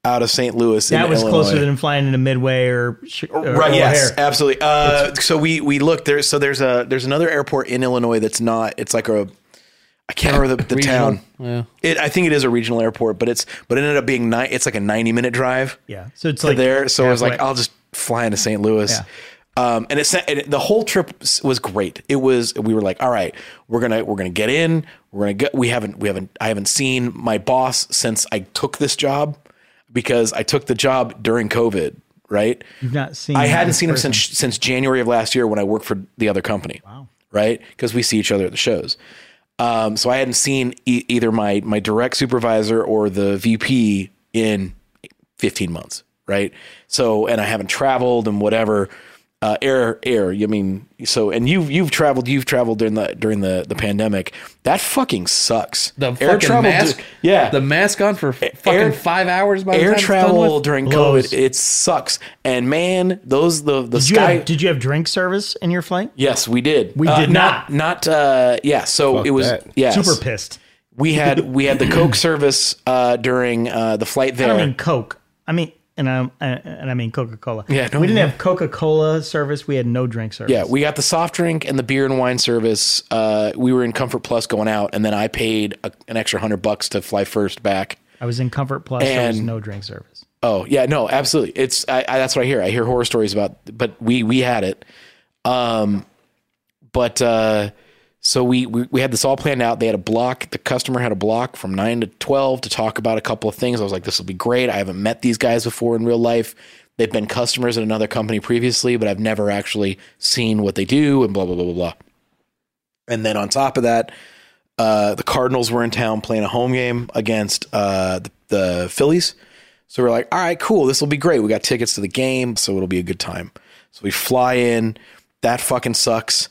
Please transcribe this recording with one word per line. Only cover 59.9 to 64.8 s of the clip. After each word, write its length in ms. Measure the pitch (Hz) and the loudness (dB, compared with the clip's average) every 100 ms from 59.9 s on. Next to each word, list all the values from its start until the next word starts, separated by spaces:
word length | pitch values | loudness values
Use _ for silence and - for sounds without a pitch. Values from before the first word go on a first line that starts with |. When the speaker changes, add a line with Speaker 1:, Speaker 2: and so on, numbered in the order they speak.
Speaker 3:
time 20 | |
it's 80 | 208 | 4
done 40 | 196 | 4
Speaker 1:
travel 480 | 196 185 175 165 151 | 4 6 6 4 2
Speaker 3:
with? 80 | |
Speaker 1:
during 200 | 143 139 135 | 0 0 2
Speaker 2:
Blows. 420 | 147 143 135 127 | 4 6 4 2
Speaker 1:
covid, 60 | 127 | 2
it 160 | 131 131 | 2 0
sucks. 640 | - - - 160 - - - - | 0 0 0 0 -2 -8 -8 -8
And 240 | 135 127 123 | -2 0 0
man, 500 | 151 180 185 180 185 | 0 0 0 0 -2
those, 400 | 127 135 170 160 | 0 2 2 2
the, 160 | 147 135 | 0 0
the 200 | 120 120 | 0 0
Speaker 2:
Did 100 | 135 | 4
you 60 | 214 | 4
Speaker 1:
sky. 160 | 185 | 4
Speaker 2:
have, 100 | 175 | 2
did 160 | - 160 | 0 0
you 80 | 180 | 0
have 100 | |
drink 300 | 143 | 0